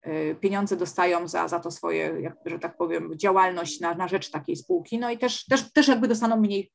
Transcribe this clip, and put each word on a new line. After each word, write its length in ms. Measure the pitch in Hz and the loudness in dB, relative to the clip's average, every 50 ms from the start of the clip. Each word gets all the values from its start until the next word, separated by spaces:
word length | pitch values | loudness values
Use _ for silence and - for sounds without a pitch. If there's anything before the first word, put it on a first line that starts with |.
e, 340 | _ 160 156 156 156 156 160 | _ -6 -4 -4 -2 -4 -4
pieniądze 420 | 156 - 196 196 202 202 202 196 175 | 0 0 0 2 2 0 0 0 -2
dostają 500 | 180 - - - 180 180 175 170 175 170 | -2 -4 0 0 2 2 2 0 -2 -2
za, 200 | 165 170 170 165 | -2 -2 -2 -2
za 120 | 175 170 | -2 -4
to 120 | 170 170 | -4 -6
swoje, 500 | 165 - - 170 165 160 160 156 165 165 | -10 -6 -4 -2 -2 -2 -2 -2 -4 -4
jak, 140 | 165 165 156 _ - | -6 -8 -10 _ -10
że 140 | 165 165 165 | -8 -8 -6
tak 180 | - 175 - _ | -8 -10 -6 _
powiem, 340 | 175 165 170 170 160 170 160 | -4 -2 -2 -4 -4 -6 -8
działalność 640 | 156 - 202 190 190 185 185 180 180 170 - - - | -2 0 2 4 4 4 4 2 -2 -6 -6 -8 -6
na, 160 | 175 170 170 | -4 -4 -4
na 120 | 165 185 175 | -2 -4 -2
rzecz 240 | 190 190 - - | -2 -4 -4 -4
takiej 240 | - 151 139 - 175 | -10 -10 -6 -6 -6
spółki. 440 | 139 135 _ 185 170 156 - - 226 | -6 -2 _ 0 0 0 -2 -6 -4
No 120 | 240 240 | -4 -4
i 60 | 233 233 | -4 -2
też, 280 | 262 247 247 - - | -2 -2 -2 -4 -2
też, 260 | - 269 262 220 - | 2 2 2 2 2
też 160 | _ 302 294 285 | _ 4 6 6
jakby 200 | 262 226 226 233 | 6 4 4 2
dostaną 300 | 233 220 240 220 226 226 | 2 2 2 2 4 4
mniej 340 | 214 202 202 196 196 - _ | 4 4 2 0 -2 -4 _